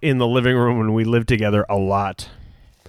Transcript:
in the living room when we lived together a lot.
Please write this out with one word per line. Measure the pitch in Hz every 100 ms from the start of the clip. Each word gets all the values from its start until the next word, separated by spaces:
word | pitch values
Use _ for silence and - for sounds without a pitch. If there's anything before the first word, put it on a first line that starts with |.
in | 160 131
the | 120
living | 127 123 127
room | 120 120
when | 110
we | 110
lived | 113 117 113
together | 113 107 104 104
a | 101
lot. | 98 98 98 92 - - - - - _